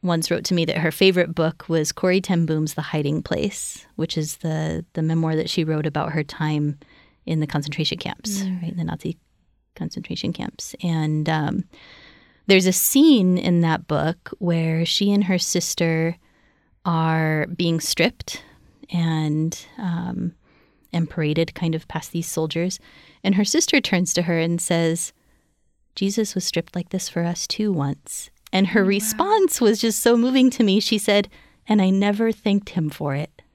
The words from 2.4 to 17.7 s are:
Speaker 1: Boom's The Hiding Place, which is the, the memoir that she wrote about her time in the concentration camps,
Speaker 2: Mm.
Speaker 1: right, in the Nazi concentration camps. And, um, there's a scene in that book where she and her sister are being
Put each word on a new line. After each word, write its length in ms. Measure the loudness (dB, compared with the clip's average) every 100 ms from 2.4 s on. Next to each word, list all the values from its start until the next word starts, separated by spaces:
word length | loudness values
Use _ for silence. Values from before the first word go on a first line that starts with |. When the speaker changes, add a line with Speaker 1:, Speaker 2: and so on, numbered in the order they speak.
| 2
Speaker 1:
Boom's 280 | 0 -2
The 60 | -4
Hiding 400 | -4 -2 0 -2
Place, 640 | -2 -2 -2 -4 -12 -12 -16 -8
which 200 | -6 -4
is 220 | -6 -6
the, 460 | -6 -4 -4 -6 -8
the 80 | -4
memoir 340 | 0 0 0 0
that 140 | -2
she 120 | -2
wrote 240 | -2 -2 -2
about 260 | -4 -4
her 120 | -4
time 540 | -6 -4 -2 0 -2 -4 -12 -20 _ _ -6
in 140 | -4
the 60 | -2
concentration 520 | -4 -6 -4 -4 -4
camps, 420 | -8 -10 -8 -6
Speaker 2:
Mm. 200 | -4 -4
Speaker 1:
right, 100 | -6
in 60 | -4
the 60 |
Nazi 340 | -4 -4 -6 -8 _ _ _ _ _ -10
concentration 560 | -10 -8 -10 -6 -6
camps. 420 | -6 -8 -10 -14 -6
And, 460 | -4 -2 0 -2 0
um, 360 | -2 -2 -4 -6 -14 -20 -20 -20 -20 _ _ 4
there's 200 | 4 4
a 60 |
scene 680 | 2 2 6 8 8 6 2
in 220 | 2 4
that 260 | 4 0 0
book 440 | 0 0 -2 -10 -6
where 460 | -2 0 0 0
she 280 | 0 0 2
and 120 | 2
her 140 | 2 0
sister 800 | 0 -2 -2 -2 0 2 0 -4 _ _ _ _ _ _ -2
are 600 | 0 2 2 2 0 -2
being 240 | -2 -2